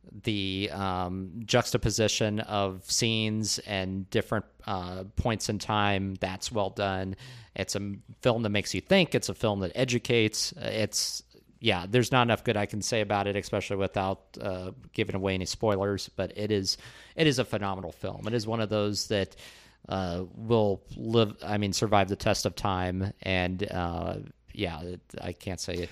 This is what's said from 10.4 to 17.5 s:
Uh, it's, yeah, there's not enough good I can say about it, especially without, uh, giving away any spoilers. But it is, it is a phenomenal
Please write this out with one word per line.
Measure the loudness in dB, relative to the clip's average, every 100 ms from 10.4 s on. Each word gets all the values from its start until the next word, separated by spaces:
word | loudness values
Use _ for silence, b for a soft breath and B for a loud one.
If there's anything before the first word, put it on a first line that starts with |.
| -4 -4
Uh, | -4
it's, | -2 0 0 -2 -4 -12 -20 -20 -4
yeah, | 0 0 2
there's | 2 4
not | 4
enough | 4 2
good | 2 0
I | 0
can | -2
say | 0 0
about | 2 2 2
it, | 0
especially | 0 -2 -2 0
without, | 0 0 -2 -2 _ -8
uh, | -6 -6 -8 -12 -8
giving | -4 -2
away | 0 0
any | 0 -2
spoilers. | -2 0 2 2 -2 -4 -6
But | -6 -4
it | 0
is, | 0 0 -4 B B B B
it | 2
is | 4
a |
phenomenal | 0